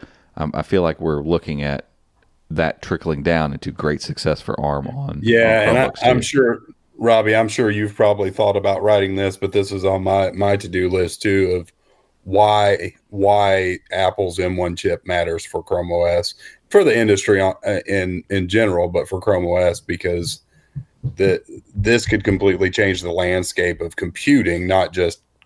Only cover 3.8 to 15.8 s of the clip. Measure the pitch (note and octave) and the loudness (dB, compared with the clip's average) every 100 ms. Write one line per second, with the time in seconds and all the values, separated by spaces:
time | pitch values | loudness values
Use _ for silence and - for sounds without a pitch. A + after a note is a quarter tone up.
3.8 | D2+ D2 - - D#2 D2 - - D2 C#2+ | -4 -4 -8 -6 -4 -4 -6 -6 -4 -4
4.8 | C2+ - C#3 D2+ G2+ A#2 A2+ A2 G#2+ A#2+ | -6 -8 -8 -4 2 4 4 4 4 2
5.8 | B2+ - A#2+ B2 - C#3 A#2+ A2+ - - | 0 0 2 2 2 2 2 0 -10 -20
6.8 | _ - A#2 A2+ G#2+ A2 A2 A#2 A2+ G#2 | _ -2 4 4 4 2 2 0 0 0
7.8 | G#2 G#2 G#2+ G2+ F#2+ - G#2 G2 G2 F#2+ | -4 2 2 4 -2 0 0 2 0 0
8.8 | G#2 G#2 G2 F#2+ G2 - G2 G#2 G2 G2 | 2 2 2 0 -2 -2 -2 0 -2 -2
9.8 | F#2+ F#2+ F#2+ G2 F#2+ F#2+ G2+ G2+ G2+ F#2 | 0 0 0 0 0 0 0 0 -2 -4
10.8 | F2+ F#2 F2 - G#2+ G2 F#2 F2+ E2+ _ | -2 0 -2 -2 -2 0 0 -2 -6 _
11.8 | _ _ _ _ F#2+ F#2+ G#2 G#2 G2+ G2 | _ _ _ _ -2 2 4 4 2 0
12.8 | F2 - _ G2+ G2 G#2 G2+ F#2+ F#2 F2+ | -4 -14 _ 0 2 4 4 2 0 -4
13.8 | - F#2 F#2 G2 F#2 F2 F2+ F#2 F2 E2+ | -6 -2 0 0 -4 -2 -4 -2 -4 -2
14.8 | F#2+ E2+ F#2 F2 E2+ E2 - E2+ - F2 | -4 -4 -2 -2 -2 -4 -6 -10 -4 -4